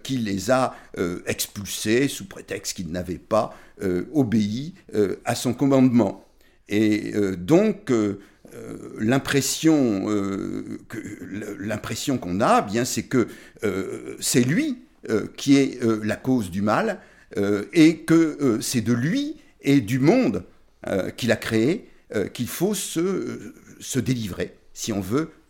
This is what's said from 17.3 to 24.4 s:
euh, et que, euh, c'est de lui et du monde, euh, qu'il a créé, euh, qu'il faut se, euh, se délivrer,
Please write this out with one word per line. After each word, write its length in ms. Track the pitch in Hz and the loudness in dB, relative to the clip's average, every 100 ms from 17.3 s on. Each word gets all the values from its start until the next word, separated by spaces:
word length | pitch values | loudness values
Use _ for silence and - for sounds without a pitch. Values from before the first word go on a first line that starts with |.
| - | -2
euh, 280 | 101 101 - | 0 0 0
et 280 | 170 156 175 | 6 6 6
que, 360 | - 165 160 143 | 2 4 4 0
euh, 220 | 139 110 | 0 0
c'est 200 | - 127 | 0 -2
de 120 | 104 | 0
lui 440 | 120 139 262 285 320 - _ | 0 0 -2 -4 -8 -16 _
et 200 | - 139 | 2 2
du 160 | 101 127 | 4 2
monde, 480 | 139 247 196 95 - - _ _ - | 4 4 2 -2 -8 -20 _ _ -4
euh, 220 | 95 95 | -2 -2
qu'il 220 | - 113 | -4 0
a 60 | 107 | 0
créé, 520 | - 113 120 - - - - | 2 2 2 0 -6 -20 -6
euh, 140 | 113 - | -4 -4
qu'il 200 | - 120 | -4 -8
faut 280 | - 185 202 | -2 -2 -2
se, 240 | - 165 | -4 -2
euh, 560 | 180 185 120 117 - - - - | -2 -2 -4 -8 -12 -18 -20 -18
se 200 | - 131 | -6 -2
délivrer, 560 | 113 123 104 87 | 0 -2 -2 -6